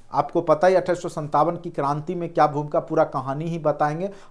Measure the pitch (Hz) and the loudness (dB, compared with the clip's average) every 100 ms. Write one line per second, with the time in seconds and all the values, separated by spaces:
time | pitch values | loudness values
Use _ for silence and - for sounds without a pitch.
0 | - 131 147 175 165 151 180 185 180 170 | -4 -2 0 0 2 4 4 4 2 -2
1 | 165 165 147 143 156 170 170 - 139 147 | -4 -6 0 2 2 0 -6 -4 -2 -2
2 | 151 180 165 165 151 143 147 165 156 160 | -4 -6 -2 2 2 2 -2 -2 0 2
3 | 151 143 127 139 165 165 151 143 151 156 | 2 0 -6 -6 -6 -2 -2 0 0 -2
4 | 196 190 - | -8 -10 -20